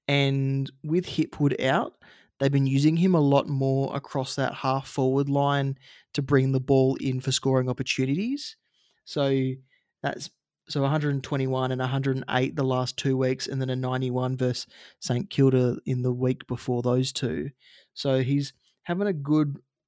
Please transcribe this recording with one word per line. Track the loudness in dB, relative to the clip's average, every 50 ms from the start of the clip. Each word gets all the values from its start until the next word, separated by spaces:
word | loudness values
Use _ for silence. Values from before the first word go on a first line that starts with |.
| -4
And | -2 0 2 2 2 0 0 0 0 0 -2 -4 -4 -8 _
with | -4 -2 0 0 -2
Hipwood | -2 -2 -2 -2 -2 0 2 2 2 2 2 0
out, | 2 2 2 0 -2 -8 _ _ -20 -20 -20 _ _ _ -2
they've | 0 2
been | 2 2 2
using | 4 2 4 4 4 4
him | 4 4 4 4
a | 4
lot | 4 6 4 4 2 0
more | -2 0 0 0 0 0 0 -2 -4
across | -6 -8 -6 -6 -6 -4 -4 -4
that | -2 -2 -2
half | -2 -2 -2 -2 -2 -2 -4
forward | -6 -2 0 0 2 2 2 0 2
line | 0 2 2 2 2 0 0 -2 -4 -6 _ -20 -20 -20 _ _
to | -6 -4
bring | 0 2 4 4 4 4
the | 2 0
ball | 2 4 4 6 6 4 2
in | 0 -2 -4 -4 -2
for | -2 -2
scoring | -2 0 0 2 2 2 0 0
opportunities. | -2 -4 -4 -4 -2 -2 0 0 0 -2 -2 -4 -4 -6 -8 -12 -14 _ _ _ _ _ _ _ _ _ _
So | -8 -4 -2 0 2 2 2 0 0 -4 -6 _ _ _ _ _ _ _ _
that's, | -6 -6 -6 -6 -12 -14 _ _ _ _ _ _ _ -6
so | -2 0 0
a | 2
hundred | 0 0 0 0 -2
and | -2 -4
twenty-one | -4 -2 -2 0 0 0 0 0 -2
and | -2 -2
a | -2
hundred | -2 -2 -2 0 0 -2
and | -2 -2 -2
eight | 0 0 0 0 0
the | -2 0
last | 0 0 0 -2 -4 -6 -4
two | -2 0 0
weeks, | 2 2 0 0 -2 -4
and | -6 -4 -4
then | -4 -2
a | -4
ninety-one | -4 -4 -4 -4 -2 -4 -2 -2 -2 -2 -2 -2
versus | 0 0 -2 -2 -4 -8 _ -16 -20 -20 -20 -20 -12
Saint | -4 -2 -2 -2 -2 -2
Kilda | 2 4 4 6 6 4 2 2 0 -2 -4
in | -4 -4 -2
the | 0 -2
week | -2 0 0 0 0 -2 -4
before | -10 -8 -8 -4 -4 -2 0
those | 0 2 2 2 0 0
two. | -2 -4 -4 -4 -2 -4 -6 -6 -10 _ _ -20 -20 -20 _ _ -12
So | -6 -2 0 2 2
he's | 2 2 0 0 0 -2 -8 _ _ _ _ _
having | -8 -6 -4 -2 0
a | -2 -2
good, | -4 -2 0 2 2 2 0 -2 -8 _ _ _ _ _